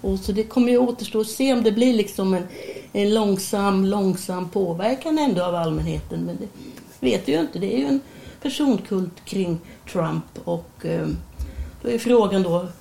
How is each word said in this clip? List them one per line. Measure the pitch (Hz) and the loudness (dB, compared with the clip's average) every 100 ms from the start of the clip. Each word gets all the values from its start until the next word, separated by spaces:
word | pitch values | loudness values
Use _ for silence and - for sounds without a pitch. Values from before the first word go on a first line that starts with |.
Och | 202 190 | -2 -2
så | - | -2
det | 202 | -2
kommer | 220 262 240 | 0 2 6
ju | 247 | 6
återstå | 247 240 208 214 | 4 0 -4 -2
att | 220 | -2
se | - 269 | 0 2
om | 247 | 4
det | 220 | 4
blir | 214 254 | 4 4
liksom | 226 202 - 190 | 4 0 0 0
en, | 185 175 - - - - | 0 -2 -10 -12 -14 -6
en | 202 202 | 0 2
långsam, | 220 208 190 - 208 202 190 190 | 4 2 0 0 0 2 4 2
långsam | 208 196 185 - 180 175 | 2 0 0 -4 -6 -4
påverkan | 196 180 170 208 269 330 311 | -2 -2 0 0 0 0 2
ändå | 285 180 | 2 2
av | 180 175 | 0 0
allmänheten. | 165 156 160 156 - 170 170 | 0 -2 -2 -4 -6 -6 -6
Men | 170 | -6
det | - - - - - - | -10 -14 -18 -18 -20 -4
vet | 127 220 - | 0 0 0
vi | |
ju | - | 0
inte. | 156 - | 0 -4
Det | 196 233 | -2 -2
är | |
ju | 277 | 0
en | 269 - - - - | 0 -2 -20 -20 -8
personkult | 285 - 285 202 - 196 180 - - | -8 0 2 2 0 -4 -4 -8 -8
kring | 196 180 170 - - - | -4 -2 -4 -6 -20 -6
Trump | 185 160 160 - - | -2 -2 -2 -6 -12
och, | - 170 170 - 160 | -6 -6 -6 -10 -4
eh, | 165 151 151 - - - - - - | -4 -2 -6 -10 -10 -10 -8 -10 -8
då | 240 | -4
är | 233 | -2
frågan | 240 240 202 196 | 4 6 6 2
då | 175 170 180 - | 2 0 -2 -12